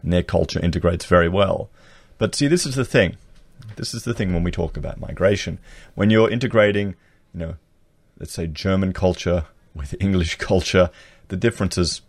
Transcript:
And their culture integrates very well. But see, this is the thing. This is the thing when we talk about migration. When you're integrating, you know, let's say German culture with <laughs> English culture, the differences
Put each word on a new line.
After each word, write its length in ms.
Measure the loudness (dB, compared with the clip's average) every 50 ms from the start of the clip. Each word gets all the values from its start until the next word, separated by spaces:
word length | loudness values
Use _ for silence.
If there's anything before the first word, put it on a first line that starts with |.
| 0
And 100 | 2 0
their 80 | 0
culture 380 | 0 2 0 0 0 0 -2 -2
integrates 460 | -2 0 0 2 0 0 0 0 -2
very 220 | 2 4 4 4 4
well. 440 | 2 2 2 2 0 -4 -4 -10 _ -20 -20 -20 -20 -20 -20 _ -6 _
But 160 | -4 -2 0
see, 100 | 0 0
this 220 | 2 2 0 0 -4
is 80 | -4
the 100 | -4 -4
thing. 320 | 2 2 2 2 2 0 -8 _ -20 -20 -20 -20 -20 -20 -20 -20 -18 -12
This 200 | -12 -12 -10 -10
is 80 | -10 -6
the 100 | -6 -4
thing 180 | -4 -2 -2
when 120 | 0 0 0
we 80 | -2
talk 260 | -2 -2 -4 -4 -4 -8
about 240 | -10 -10 -10 -10
migration. 560 | -12 -12 -4 2 2 2 2 2 -2 -6 -8 -10 -12 -20 -20 -20 -20 -18 -4
When 160 | 0 2 4
you're 180 | 6 6 6 4
integrating, 600 | 2 -2 -2 2 4 4 4 4 4 0 -2 -4 -8 _ _ _ _ _ _ _ _
you 60 | -10
know, 160 | -8 -8 -10 -14 _ _ _ _ _ _ _ _ _ _ _ -16
let's 140 | -16 -12 -8
say 120 | -6 -6
German 480 | -6 -6 -4 0 0 2 2 0 0 -2
culture 520 | 0 0 0 0 0 -2 -2 0 0 -2 -6 _ _ _ _ _
with 220 | -12 -10 -10 -6 -4
<laughs> 20 |
English 360 | -2 0 2 2 0 -2 -4
culture, 560 | -8 -2 0 0 0 0 2 4 4 4 4 2 -12 -20 -20 _ _ _ _
the 80 | -8 0
differences 680 | 0 0 0 0 -4 -2 0 -2 -2 -2 -2 -8 _